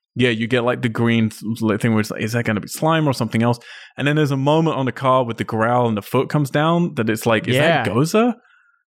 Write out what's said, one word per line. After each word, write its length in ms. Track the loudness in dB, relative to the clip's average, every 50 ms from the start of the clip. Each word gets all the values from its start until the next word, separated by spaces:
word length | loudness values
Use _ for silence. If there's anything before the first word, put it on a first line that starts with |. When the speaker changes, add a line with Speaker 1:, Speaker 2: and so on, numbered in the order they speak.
| _ _ -4
Speaker 1:
Yeah, 140 | 0 0 2
you 160 | 2 0 -2
get, 180 | 0 0 0 0
like, 160 | 0 -2 -2
the 80 | -2 -4
green 380 | -2 0 0 2 2 2 2
s-, 160 | 0 -2 -6 -8 -8 -6 -2
like, 200 | 0 0 0 2
thing 100 | 0 0
where 80 | 2 0
it's 100 | 0 -2
like, 120 | -4 -8
"Is 100 | -6 -4
that 140 | -4 -4 -2
gonna 140 | -2 -2 -4
be 80 | -4 -8
slime 380 | -8 -2 0 0 2 2 2
or 60 | 0
something 300 | 0 -2 -2 -2 0 0
else?" 160 | 2 2 0 -2 -6 -20 -20 -20 -20 -18 -10 -4
And 100 | -2 0
then 80 | 2
there's 140 | 2 2 0
a 60 | 0 0
moment 400 | 2 2 2 4 2 2 0 -2
on 80 | -2
the 60 | -4
car 300 | -4 -2 0 2 2 2 2
with 120 | 0 -2
the 80 | -6 -6
growl 420 | -4 -2 0 0 2 2 2 2
and 120 | 0 0 -2
the 40 |
foot 280 | -4 -2 -2 -2 0 0
comes 180 | 0 -2 -2 0
down 440 | 0 0 0 2 2 0 0 -2 -2
that 160 | -4 -2 -2
it's 160 | -2 -2 0
like, 200 | 0 0 0 0
"Is 100 | 0 0
that 300 | 2 2 2 2 2 0
Speaker 2:
Yeah. 60 | 0 0
Speaker 1:
Gozer?" 400 | 0 0 2 2 2 2 2 0 -4 _ _ _ _ _ _ _ _ _ _